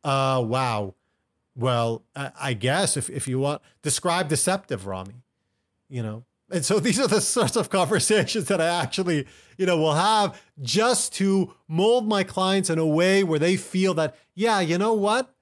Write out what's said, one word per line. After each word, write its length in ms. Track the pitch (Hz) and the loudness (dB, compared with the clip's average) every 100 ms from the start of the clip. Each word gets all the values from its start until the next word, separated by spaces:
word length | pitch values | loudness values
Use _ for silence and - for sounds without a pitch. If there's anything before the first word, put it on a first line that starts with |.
Uh, 400 | 143 135 135 131 113 | -2 0 0 0 0
wow. 480 | 127 127 107 101 - _ _ _ _ _ 131 | -2 0 -2 -6 -12 _ _ _ _ _ -4
Well, 480 | 127 120 117 113 _ 143 | 0 0 0 -4 _ -12
I, 160 | 139 - | -12 -8
I 140 | 139 | -6
guess 420 | 113 123 156 196 147 | -2 0 0 0 -2
if, 140 | - | -6
if 180 | - - | -8 -4
you 120 | 131 | -2
want, 220 | 139 147 _ _ | -2 -4 _ _
describe 460 | 151 - 180 170 165 | -4 -2 0 -2 0
deceptive, 580 | 151 - 196 - 113 95 | 0 0 -2 -4 -8 -6
Rami, 380 | 92 95 120 _ _ _ _ _ _ _ | -10 -10 -16 _ _ _ _ _ _ _
you 140 | 131 | -8
know? 220 | 110 110 - _ _ | -8 -10 -16 _ _
And 120 | 175 | -4
so 160 | - 220 | 0 0
<laughs> 20 | |
these 180 | 247 196 | 2 0
are 80 | 262 | 2
the 140 | 233 | 0
sorts 340 | - 254 180 233 | 0 0 0 -2
of 160 | - | -2
conversations 760 | 190 160 202 - 214 - 220 165 | 0 0 0 2 2 2 -2 -2
that 120 | 190 | 0
I 60 | 165 | 0
actually, 580 | 175 156 - 180 156 135 - - - | 0 -2 -4 -2 -2 -4 -14 -20 -4
you 80 | 185 | 0
know, 120 | 170 | 2
will 180 | 156 151 | 2 2
have 440 | 196 220 196 - _ - | 4 2 2 -4 _ -12
just 520 | 123 165 233 - - - | -2 0 2 0 -2 -2
to 400 | 196 196 180 - - | 2 2 0 -6 -6
mold 400 | 160 208 247 214 | 0 4 4 2
my 160 | 208 | 0
clients 460 | 190 - 185 196 185 | 0 0 2 2 0
in 80 | 160 | 0
a 80 | 160 | 2
way 380 | 156 180 196 | 2 4 4
where 160 | 190 156 | 2 2
they 180 | 165 190 | 2 0
feel 380 | - 185 190 165 | -2 0 0 0
that, 200 | 156 - _ - | -2 -6 _ -4
"Yeah, 240 | 226 208 | 0 0
you 180 | 165 170 | 0 0
know 160 | 214 | 0
what? 400 | 220 202 233 262 _ | 0 0 0 -4 _